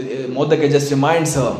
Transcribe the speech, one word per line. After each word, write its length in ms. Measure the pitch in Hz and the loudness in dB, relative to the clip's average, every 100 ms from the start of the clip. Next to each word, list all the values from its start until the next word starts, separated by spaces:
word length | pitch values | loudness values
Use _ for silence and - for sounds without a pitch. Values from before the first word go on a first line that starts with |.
| 131 127 127 | -6 -6 -6
మొర్దెకై 360 | 127 151 160 143 | -4 0 2 4
just 180 | 143 139 | 2 2
reminds 420 | 139 143 165 156 | 0 2 2 0
her, 220 | 139 117 | 0 -2